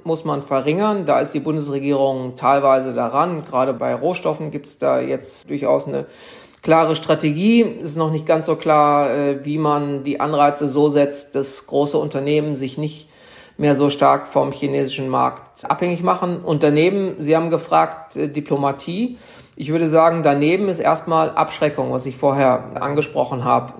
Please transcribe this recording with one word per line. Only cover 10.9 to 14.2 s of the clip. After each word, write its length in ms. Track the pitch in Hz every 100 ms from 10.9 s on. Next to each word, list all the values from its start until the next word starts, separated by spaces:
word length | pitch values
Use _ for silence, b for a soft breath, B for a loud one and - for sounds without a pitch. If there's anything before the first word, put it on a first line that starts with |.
| 147 143 - -
dass 320 | 139 135 - -
große 320 | 143 147 147
Unternehmen 560 | 147 139 143 151 151
sich 240 | 135 131 151
nicht 320 | 151 - - B B B B -
mehr 160 | 147
so 160 | 135 143
stark 360 | - 139 139